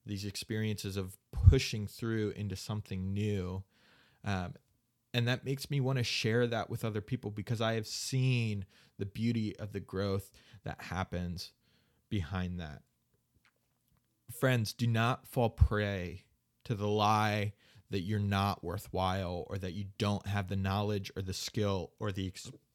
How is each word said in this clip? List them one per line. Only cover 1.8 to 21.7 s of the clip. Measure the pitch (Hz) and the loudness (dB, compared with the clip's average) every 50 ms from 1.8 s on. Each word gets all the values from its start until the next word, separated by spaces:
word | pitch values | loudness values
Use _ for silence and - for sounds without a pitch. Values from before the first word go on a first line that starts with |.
| 104 | -6
through | 98 - - 120 113 113 110 107 104 | -6 -8 -6 -4 -2 0 0 0 -2
into | - - 107 101 92 | -2 -4 -4 -4 -4
something | 92 - - 107 107 101 - 98 92 92 95 | -6 -6 -4 -6 -6 -4 -6 -6 -4 -4 -2
new. | 98 101 107 107 104 98 90 90 90 95 95 - _ _ _ - - _ _ _ _ _ - | -2 0 0 2 0 0 -2 -2 -4 -6 -8 -10 _ _ _ -20 -20 _ _ _ _ _ -4
Um, | 101 101 92 90 90 - - _ _ _ _ _ _ _ _ _ _ - | -2 -2 -2 -2 -4 -8 -14 _ _ _ _ _ _ _ _ _ _ -2
and | 123 120 120 | 0 2 2
that | 127 131 - | 0 -2 -2
makes | 127 139 135 - - | -4 -4 -4 -4 -2
me | 143 143 | 0 0
wanna | 127 131 135 131 | 2 2 2 0
share | 117 - - - - 113 110 120 123 | 0 0 -2 0 0 2 4 4 4
that | 120 117 113 98 - | 2 2 -2 -2 -4
with | 117 113 - | -4 -4 -4
other | 113 104 107 | -2 -2 -4
people | 98 - 127 123 - 107 | -4 -4 -6 -4 -4 -6
because | 101 104 98 - 120 107 | -6 -6 -4 -4 -2 0
I | 117 110 113 | 2 2 0
have | 113 104 | 0 -2
seen | - - - - - 131 131 127 131 127 120 117 110 104 101 95 - - - - _ _ - | -4 -6 -6 -6 -2 0 2 2 4 4 2 2 0 0 -2 -6 -8 -14 -20 -20 _ _ -6
the | 104 | -6
beauty | 98 - 110 113 117 117 113 110 104 - - | -6 -2 0 0 2 2 2 0 -2 -4 -6
of | 107 101 | -8 -6
the | 104 101 | -6 -8
growth | 92 - - 95 101 101 98 98 - - - - - - - - _ | -8 -4 -2 -2 0 2 0 0 -2 -6 -18 -20 -20 -20 -20 -12 _
that | - - - | -10 -10 -10
happens | - - 87 90 92 - - 87 90 87 85 85 - - - _ _ _ _ _ _ _ _ _ _ _ | -8 -6 -4 -4 -4 -2 -2 -4 -4 -4 -6 -8 -10 -12 -16 _ _ _ _ _ _ _ _ _ _ _
behind | - 101 82 71 95 92 90 90 90 87 | -2 -2 -2 -2 -2 -2 -2 -2 -4 -6
that. | 82 76 71 - - _ _ _ _ _ _ _ _ _ _ _ _ _ _ _ _ _ _ _ _ _ _ _ _ _ _ _ _ - | -8 -10 -12 -16 -18 _ _ _ _ _ _ _ _ _ _ _ _ _ _ _ _ _ _ _ _ _ _ _ _ _ _ _ _ -16
Friends, | - - - 131 127 120 110 - | -4 0 2 4 4 4 2 0
do | - - 123 | 0 0 2
not | 117 113 113 113 120 127 - - | 2 4 4 4 2 0 -2 -6
fall | - - 135 120 113 | -4 0 2 2 2
prey | - - - - 107 104 104 101 101 95 90 90 - 95 - _ _ _ _ _ _ _ _ | 6 6 4 6 6 2 0 0 -2 -2 -4 -6 -8 -12 -16 _ _ _ _ _ _ _ _
to | - 123 | -6 -4
the | 98 104 104 | 0 0 2
lie | 104 107 104 104 110 107 107 107 104 107 101 104 - _ _ - - - _ _ | 4 4 6 6 6 6 4 4 2 2 0 -2 -4 _ _ -20 -20 -20 _ _
that | - 101 | -4 -2
you're | 85 95 107 101 | 0 0 0 0
not | 104 101 101 98 98 101 95 - - | 2 2 4 4 4 2 0 -2 -4
worthwhile | 85 87 98 - - - 92 92 92 92 98 92 87 90 87 - - | -6 -6 -6 -6 -4 -2 0 2 2 2 0 -2 -2 -4 -6 -6 -6
or | - 98 | -6 -6
that | 95 92 | -6 -6
you | 85 101 101 95 - - | -6 -6 -8 -8 -2 0
don't | 113 104 104 98 - | 2 2 2 0 -2
have | 98 101 101 95 92 | 0 0 0 0 0
the | 101 | 0
knowledge | 98 95 98 98 104 104 104 107 101 98 - - | 0 2 2 2 2 2 2 0 0 -2 -4 -6
or | - | -6
the | 95 92 92 | -6 -4 -6
skill | - - - - 110 104 101 | -6 -6 -4 0 2 2 2